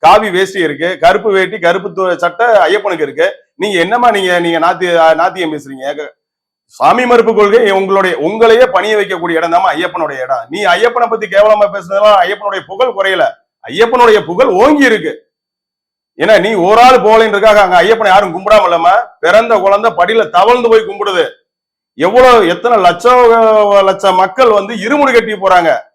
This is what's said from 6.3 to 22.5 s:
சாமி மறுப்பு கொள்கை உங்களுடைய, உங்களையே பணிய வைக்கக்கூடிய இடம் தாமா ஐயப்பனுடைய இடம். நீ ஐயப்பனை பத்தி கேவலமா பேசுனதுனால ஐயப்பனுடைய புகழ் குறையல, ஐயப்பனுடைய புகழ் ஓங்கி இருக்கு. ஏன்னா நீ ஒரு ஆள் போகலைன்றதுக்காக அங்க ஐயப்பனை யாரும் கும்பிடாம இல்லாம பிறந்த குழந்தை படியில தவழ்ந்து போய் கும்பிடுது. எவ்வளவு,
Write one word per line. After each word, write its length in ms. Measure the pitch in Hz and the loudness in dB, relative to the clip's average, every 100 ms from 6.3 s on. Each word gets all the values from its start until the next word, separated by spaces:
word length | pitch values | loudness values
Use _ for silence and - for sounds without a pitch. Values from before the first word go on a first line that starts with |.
| _ _ _ _ - | _ _ _ _ -2
சாமி 260 | 135 214 247 | 0 0 2
மறுப்பு 220 | 240 214 | 2 2
கொள்கை 360 | 208 208 220 226 | 2 2 2 0
உங்களுடைய, 440 | 196 190 196 185 175 151 | -2 -2 0 -2 -2 -6
உங்களையே 380 | 214 226 220 254 | 0 2 4 2
பணிய 220 | 190 202 214 | 0 -2 -4
வைக்கக்கூடிய 440 | 190 185 170 165 | -4 -6 -4 -4
இடம் 140 | 165 | 0
தாமா 140 | 170 190 | 0 0
ஐயப்பனுடைய 440 | 151 175 175 151 139 | -2 -6 -6 -8 -8
இடம். 180 | 131 131 123 | -6 -6 -8
நீ 60 | 165 202 | -6 -2
ஐயப்பனை 320 | 175 233 240 233 | 0 0 -2 -4
பத்தி 140 | 226 202 | -4 -4
கேவலமா 320 | 190 214 214 208 | 0 2 2 0
பேசுனதுனால 420 | 202 175 196 214 202 | -2 -6 0 2 2
ஐயப்பனுடைய 360 | 180 202 202 196 160 | 0 -4 -6 -8 -10
புகழ் 260 | 190 254 202 | -4 -4 -2
குறையல, 280 | 190 185 139 - _ _ | -2 0 -2 -4 _ _
ஐயப்பனுடைய 540 | - 143 233 247 240 214 156 | -14 -2 0 2 2 2 -2
புகழ் 240 | 175 247 185 | -2 -2 2
ஓங்கி 220 | 254 294 269 | 2 2 2
இருக்கு. 220 | 214 156 117 _ _ _ _ _ _ _ _ _ _ | 0 -4 -12 _ _ _ _ _ _ _ _ _ _
ஏன்னா 180 | 165 214 | 0 2
நீ 120 | 185 214 175 | 0 -2 0
ஒரு 120 | 214 | 4
ஆள் 220 | 247 254 196 | 4 4 4
போகலைன்றதுக்காக 580 | 220 220 202 220 208 | 2 2 2 2 2
அங்க 140 | 190 180 | 2 2
ஐயப்பனை 300 | 180 220 214 | 2 0 2
யாரும் 220 | 185 202 170 | 2 0 -6
கும்பிடாம 320 | 196 214 185 | 2 2 2
இல்லாம 260 | 170 165 202 240 _ | 0 2 0 -2 _
பிறந்த 320 | 160 202 233 220 | 0 2 2 0
குழந்தை 260 | 190 202 220 | 0 0 -2
படியில 380 | 170 180 226 208 175 | -2 -2 0 0 0
தவழ்ந்து 320 | 202 247 233 | 2 2 2
போய் 160 | 226 220 | 0 0
கும்பிடுது. 380 | 196 202 185 143 - _ _ _ _ _ - | -8 -6 -4 -4 -6 _ _ _ _ _ -4
எவ்வளவு, 480 | 160 233 254 240 185 | 0 4 4 4 2